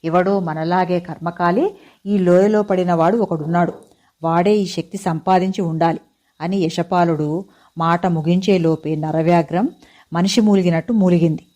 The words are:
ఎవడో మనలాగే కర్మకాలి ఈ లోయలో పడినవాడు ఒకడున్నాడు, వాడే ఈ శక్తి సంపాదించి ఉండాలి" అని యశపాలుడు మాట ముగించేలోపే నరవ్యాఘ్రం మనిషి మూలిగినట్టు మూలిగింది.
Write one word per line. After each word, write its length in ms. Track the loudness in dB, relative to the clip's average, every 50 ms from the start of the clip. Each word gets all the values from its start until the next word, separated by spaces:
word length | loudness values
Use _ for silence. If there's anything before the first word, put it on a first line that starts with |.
| -6
ఎవడో 360 | 0 0 2 2 2 0 -2
మనలాగే 600 | -2 -4 -6 -4 -4 -2 0 0 0 0 -2 -4
కర్మకాలి 760 | -4 -6 -14 -8 -8 -8 -6 -2 -2 0 2 0 0 -2 -4 -8 -20 -20 _ _ _
ఈ 120 | -2 0 0
లోయలో 440 | 2 4 4 4 4 4 2 0
పడినవాడు 540 | 0 0 0 -2 0 0 0 2 2 2 2
ఒకడున్నాడు, 580 | 0 -2 -2 -4 -6 -4 -2 0 0 0 0 -2 -10 -20 _ _ _ _ _ _ _
వాడే 340 | -4 -2 0 2 2 2 2
ఈ 100 | 2 0
శక్తి 320 | -2 -6 -8 -10 -8 -10 -8
సంపాదించి 640 | -6 -4 -4 -4 0 0 2 2 2 0 -2 -4
ఉండాలి" 380 | -4 -4 -2 0 0 0 0 -2 _ _ _ _ _ _ _ _
అని 160 | -6 -4 -2
యశపాలుడు 880 | 0 -2 -2 -2 -4 -4 -2 0 0 2 2 0 -2 -2 -2 -4 -6 -6 _ _ _ _ _ _ -4
మాట 280 | -2 0 0 0 0
ముగించేలోపే 920 | -2 -2 0 0 0 0 0 2 2 0 2 2 0 0 0 -2 -6 -6
నరవ్యాఘ్రం 720 | -4 -4 -4 -2 0 2 2 2 2 0 0 -2 -2 -2 -2 -4 _ -20 _ _ -20 _ _
మనిషి 280 | -4 -2 -2 0 2 2
మూలిగినట్టు 520 | 2 4 4 4 2 2 0 0 -2 -2
మూలిగింది. 540 | 0 2 2 4 4 2 2 0 -2 -4 -8 _ _